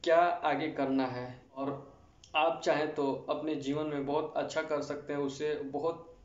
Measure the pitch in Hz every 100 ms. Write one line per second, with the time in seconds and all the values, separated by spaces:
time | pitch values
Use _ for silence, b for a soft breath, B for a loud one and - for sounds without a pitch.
0 | 175 165 175 - 156 160 156 143 135 135
1 | 127 123 123 - - 135 135 139 - -
2 | - - - 156 160 160 180 147 151 151
3 | 139 127 - 139 151 147 131 147 156 143
4 | 139 151 156 - 143 160 156 147 131 143
5 | - 147 139 135 151 147 139 139 165 165
6 | - -